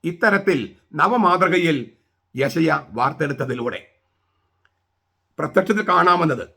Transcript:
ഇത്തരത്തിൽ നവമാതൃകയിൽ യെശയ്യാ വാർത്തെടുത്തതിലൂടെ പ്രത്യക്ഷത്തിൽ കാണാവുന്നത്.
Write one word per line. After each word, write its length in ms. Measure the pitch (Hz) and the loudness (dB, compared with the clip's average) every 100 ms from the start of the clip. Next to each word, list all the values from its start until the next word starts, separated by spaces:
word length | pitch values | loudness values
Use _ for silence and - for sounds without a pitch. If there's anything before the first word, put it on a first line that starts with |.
ഇത്തരത്തിൽ 720 | 165 170 226 196 196 156 101 - _ | -8 -2 0 0 0 -2 -4 -14 _
നവമാതൃകയിൽ 960 | 156 170 240 190 180 185 180 170 143 113 _ _ _ _ 127 | -2 0 2 2 4 2 2 0 -2 -6 _ _ _ _ -4
യെശയ്യാ 500 | 135 139 160 147 - | -4 0 0 0 -4
വാർത്തെടുത്തതിലൂടെ 960 | 107 127 - 147 131 131 120 120 92 - _ _ _ _ _ _ _ _ _ _ _ _ _ _ - | -4 -4 -2 -6 -6 -6 -6 -6 -8 -16 _ _ _ _ _ _ _ _ _ _ _ _ _ _ -10
പ്രത്യക്ഷത്തിൽ 500 | 151 185 185 214 202 | -2 0 0 -2 2
കാണാവുന്നത്. 600 | 175 175 175 165 123 90 | 2 4 2 2 -2 -8